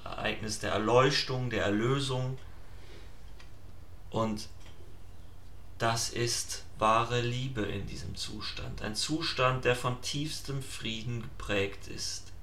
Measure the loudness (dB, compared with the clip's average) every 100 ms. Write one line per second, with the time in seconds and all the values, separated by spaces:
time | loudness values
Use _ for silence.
0 | -6 -2 -2 0 -2 -2 0 2 8 8
1 | 8 6 2 0 2 2 4 4 4 4
2 | 2 0 0 -4 -8 -10 -8 -8 -8 -8
3 | -10 -10 -8 -8 -10 -10 -10 -10 -10 -10
4 | -4 0 0 0 -6 -8 -8 -8 -8 -8
5 | -8 -8 -8 -10 -10 -10 -10 0 2 2
6 | 0 0 2 0 -2 -6 -6 4 6 6
7 | 6 2 2 0 -2 0 0 -2 -4 -4
8 | -6 -4 -6 -4 -6 -6 -6 -4 -4 -2
9 | 0 0 0 4 4 6 4 4 2 0
10 | -2 -2 -2 -4 -4 -4 -4 -4 -4 -4
11 | -4 -4 -4 -6 0 2 2 -2 -8 -6
12 | -4 -6 -8 -10